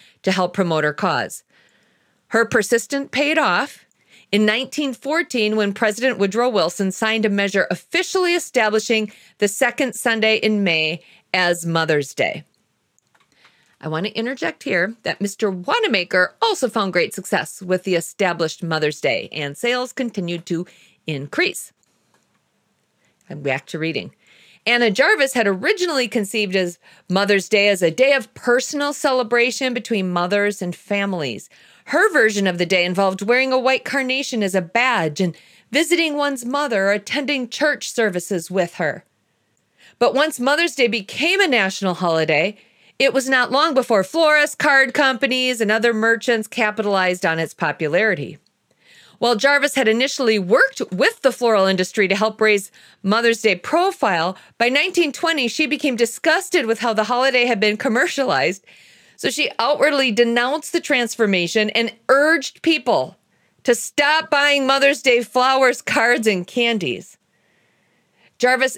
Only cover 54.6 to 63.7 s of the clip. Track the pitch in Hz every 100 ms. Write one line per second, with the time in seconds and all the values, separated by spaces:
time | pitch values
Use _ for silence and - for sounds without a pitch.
54.6 | 240 269 349 349 320 - 330 320 240 -
55.6 | 302 285 294 233 226 - - 330 370 359
56.6 | 226 226 233 214 214 247 262 254 240 220
57.6 | 214 214 277 226 349 - 254 139 147 196
58.6 | _ - - - _ _ - - 294 -
59.6 | 240 294 294 285 262 214 233 233 247 302
60.6 | - 339 - 269 240 - 214 190 170 220
61.6 | 214 226 226 - - 262 302 320 269 -
62.6 | - 311 - 175 131 - _ _ _ _
63.6 | -